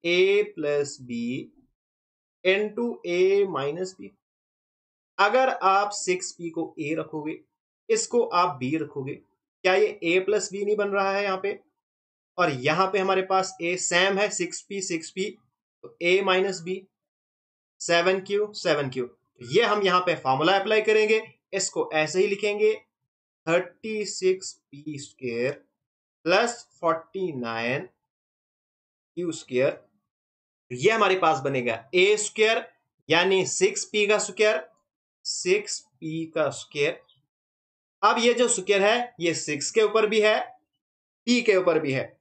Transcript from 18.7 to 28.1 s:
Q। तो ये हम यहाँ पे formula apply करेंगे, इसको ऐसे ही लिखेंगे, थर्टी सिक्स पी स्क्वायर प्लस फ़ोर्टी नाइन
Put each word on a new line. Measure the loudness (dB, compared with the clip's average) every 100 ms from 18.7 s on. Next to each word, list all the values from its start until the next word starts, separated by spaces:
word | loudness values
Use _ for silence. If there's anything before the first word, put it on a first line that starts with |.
| 0 0
Q। | -4 -8
तो | _ _ _ 0
ये | 2
हम | 2 2
यहाँ | 2 2
पे | 2 -2
formula | 0 2 4 2
apply | 2 0
करेंगे, | 4 2 4 0 -2 _ _
इसको | -6 -4 -4 -2
ऐसे | 0 0 0
ही | 0
लिखेंगे, | 0 -4 2 2 0 _ _ _ _ _ _ 0
थर्टी | 0 0 _ -8 -6
सिक्स | -6 -2 0 0 -4
पी | -18 _ -16 -12 -12
स्क्वायर | -14 _ -6 -2 -4 -4 _ _ _ _ _ _
प्लस | 0 2 2 -4 -18 _
फ़ोर्टी | -2 -2 -6 -6 -6
नाइन | -4 -6 -4 -2 -2 -6 _ _